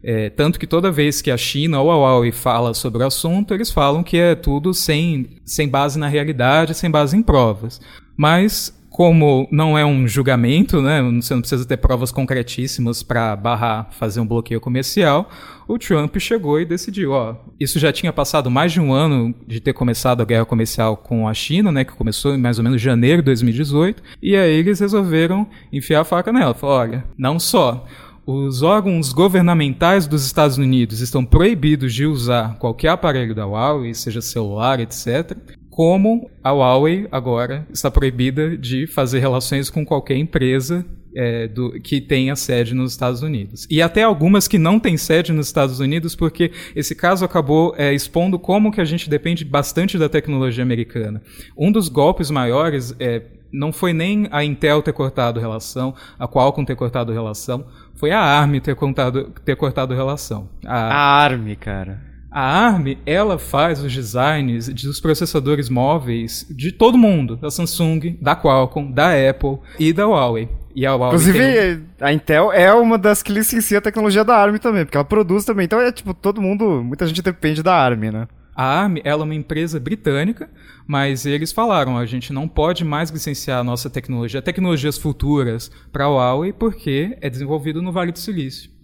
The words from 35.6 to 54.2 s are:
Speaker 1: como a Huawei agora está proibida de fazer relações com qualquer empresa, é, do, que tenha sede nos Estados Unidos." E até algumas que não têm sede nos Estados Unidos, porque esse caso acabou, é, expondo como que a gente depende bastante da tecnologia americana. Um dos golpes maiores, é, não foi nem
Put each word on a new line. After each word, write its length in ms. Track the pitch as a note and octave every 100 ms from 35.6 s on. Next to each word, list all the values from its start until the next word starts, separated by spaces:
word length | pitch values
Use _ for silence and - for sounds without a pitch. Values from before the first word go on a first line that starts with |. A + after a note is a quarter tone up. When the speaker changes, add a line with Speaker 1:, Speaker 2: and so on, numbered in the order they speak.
| -
Speaker 1:
como 600 | - E3 F#3+ G#3 A#3 - -
a 80 | C3
Huawei 560 | C#3+ B2+ C3 D#3 F3+ G#3
agora 540 | C3+ B2+ A#2 B2 C#3 D#3
está 200 | - C#3
proibida 680 | - C3+ B2 B2+ C3 D#3 D#3+
de 300 | B2+ C3 D#3+
fazer 320 | - C3 B2+
relações 500 | C3+ B2+ B2 C#3 C3+
com 160 | E3
qualquer 320 | D3 C#3+ - C3+
empresa, 720 | D#3+ D#3+ B2+ C3 C3 F3 F3 - - C3
é, 300 | A#2+ A#2 A2+
do, 260 | G#2+ B2 -
que 180 | - C#3+
tenha 340 | - C3+ C3
sede 380 | C#3 - B2 A#2
nos 180 | B2+ B2+
Estados 280 | A#2+ B2+ B2
Unidos." 440 | D#3 C3 G2 A#2 -
E 120 | D3+
até 200 | E3 G#3+
algumas 460 | A3 F3 D#3+ G3+ -
que 80 | G#3
não 240 | D#3+ G#3+
têm 160 | A3 D#3+
sede 340 | - E3 E3+
nos 160 | D#3 C#3+
Estados 300 | - C#3 B2+
Unidos, 380 | C3+ D#3+ E3 -
porque 340 | E3 - E3+ - -
esse 200 | - C#3+
caso 320 | - F3 F#3 F3+
acabou, 480 | F3 C#3 D#3 E3+ -
é, 160 | C#3+
expondo 460 | C#3+ - E3 F3+ F#3
como 340 | F#3 G3 G#3+
que 80 | G#3
a 40 | D#3+
gente 240 | E3+ -
depende 340 | D3 E3 E3+
bastante 540 | D3 C#3+ C#3 - F#3+ F#3
da 100 | D3+
tecnologia 540 | D3+ D3 C#3 B2+ A#2
americana. 560 | B2+ A#2 A2+ A#2+ G#2+ G#2+ - - - -
Um 120 | D#3+
dos 200 | G#3+ E3+
golpes 400 | A#2 D3 - D3+
maiores, 680 | D3 B2 B2+ E3 C#3+ A#2+ B2
é, 220 | B2+ A#2 A2+ - -
não 200 | C#3 D3
foi 200 | - F3+
nem 340 | D#3+ F3 G#3